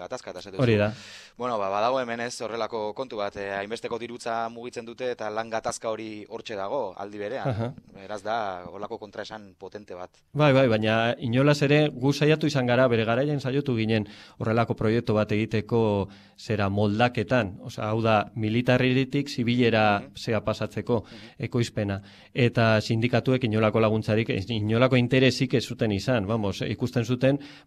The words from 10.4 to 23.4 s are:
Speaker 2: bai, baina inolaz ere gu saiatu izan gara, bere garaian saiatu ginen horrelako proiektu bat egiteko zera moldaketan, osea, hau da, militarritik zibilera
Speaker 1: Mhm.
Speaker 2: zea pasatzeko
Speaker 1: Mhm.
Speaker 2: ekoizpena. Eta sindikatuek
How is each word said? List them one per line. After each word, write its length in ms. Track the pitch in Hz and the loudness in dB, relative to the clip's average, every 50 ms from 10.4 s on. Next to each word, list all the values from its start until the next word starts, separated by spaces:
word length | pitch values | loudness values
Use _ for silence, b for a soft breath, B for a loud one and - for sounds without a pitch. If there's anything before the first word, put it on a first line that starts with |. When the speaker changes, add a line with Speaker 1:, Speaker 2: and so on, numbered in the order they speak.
| 151 147 | 4 6
Speaker 2:
bai, 160 | 131 131 135 127 | 6 6 6 4
baina 480 | 110 110 107 110 110 113 113 117 120 - | 4 2 2 2 2 2 2 0 -2 -2
inolaz 440 | - 127 113 127 135 147 147 143 151 | -4 0 2 4 4 4 4 4 4
ere 240 | 139 143 151 151 147 | 4 4 4 4 2
gu 240 | - 123 117 139 139 | 0 0 0 0 2
saiatu 320 | - 156 151 156 156 156 151 | 2 4 2 4 2 2 0
izan 160 | 139 139 127 123 | 0 0 2 2
gara, 220 | 123 123 131 127 | 4 4 4 4
bere 140 | 117 113 113 107 | 4 2 2 2
garaian 320 | 117 120 139 147 151 143 | 2 2 2 0 0 -2
saiatu 380 | - 131 127 143 143 139 127 113 | -2 -2 -2 -2 0 0 0 0
ginen 260 | 110 107 113 110 104 101 B B B B B B | 2 2 2 2 0 -2 B B B B B B
horrelako 360 | 113 110 110 117 117 - 113 | -2 0 2 2 2 0 0
proiektu 400 | - 110 110 110 120 117 - 110 | 0 0 2 2 2 2 2 2
bat 180 | 107 107 104 | 2 2 2
egiteko 760 | 110 104 110 107 - 110 101 - 127 117 113 107 104 101 95 95 B B B B B - | 2 0 0 0 0 -2 -2 0 2 2 2 4 2 2 0 -2 B B B B B -14
zera 280 | - - 110 104 101 98 98 | -6 -4 -2 0 0 0 2
moldaketan, 840 | 104 104 107 101 107 120 123 123 - 107 - 131 127 113 95 - - | 2 2 2 4 4 2 2 2 0 -2 0 0 0 0 0 -4 -10
osea, 300 | - 127 - - 113 107 107 | -14 -12 -10 -6 -4 -2 -2
hau 60 | 113 | 0
da, 300 | 110 113 110 104 101 - - | 2 4 4 4 2 0 -4
militarritik 920 | 120 110 107 107 120 127 127 123 127 123 127 127 131 135 131 - 143 139 143 | -4 -2 0 0 0 2 2 2 4 4 4 2 2 2 0 0 -2 -2 -2
zibilera 680 | - - 120 113 120 123 123 117 110 110 107 107 104 101 | -4 -2 0 0 2 4 4 4 4 4 4 4 4 2
Speaker 1:
Mhm. 160 | 120 139 - - | 0 -6 -12 -10
Speaker 2:
zea 220 | - - 117 104 - | -4 -2 -2 0 0
pasatzeko 600 | - 107 - 110 104 - 117 104 - 123 113 B | -2 -2 -2 -4 -6 -6 -6 -2 0 0 0 B
Speaker 1:
Mhm. 140 | B B B B B B - - | B B B B B B -10 -8
Speaker 2:
ekoizpena. 540 | 120 - 123 120 117 - - 107 101 98 98 101 B B B B B B | -4 -2 0 -2 0 -2 -2 -2 -2 -2 -4 -8 B B B B B B
Eta 480 | - 123 117 - - 113 113 110 107 | 2 2 2 4 4 4 4 4 4
sindikatuek 640 | 104 - 117 113 110 - - 117 110 - 127 127 | 2 2 0 0 2 2 2 2 2 2 2 2